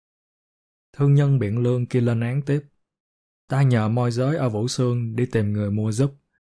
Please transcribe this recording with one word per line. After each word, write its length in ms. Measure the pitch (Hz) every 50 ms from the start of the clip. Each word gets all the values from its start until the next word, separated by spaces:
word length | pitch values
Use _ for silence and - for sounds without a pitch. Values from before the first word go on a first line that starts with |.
| _ _ _ _ _ _ _ _ _ _ _ _ _ _ _ _ _ _
Thương 220 | _ - 143 143 143
nhân 240 | 143 143 139 139 127
Biện 200 | 113 101 104 120
Lương 280 | 120 120 127 123 123
kia 140 | 120 - 127
lên 200 | 120 120 117 113
án 220 | 117 117 127 143
tiếp: 180 | 139 143 143 147 147 _ _ _ _ _ _ _ _ _ _ _ _ _ _ _ _ -
Ta 140 | 131 135
nhờ 260 | 139 131 123 113 107 107
môi 220 | 113 123 120 120
giới 260 | 113 120 127 139 156
ở 120 | 165 139 123
Vũ 200 | 104 104 110 127
Sương 480 | - - 127 123 120 123 117 113 113
đi 100 | 113 127
tìm 260 | 123 - 113 104 104
người 180 | 104 104 104 101
mua 220 | 101 107 107 110
giúp, 220 | 107 113 135 143 139 _ _ _ _ _ _ _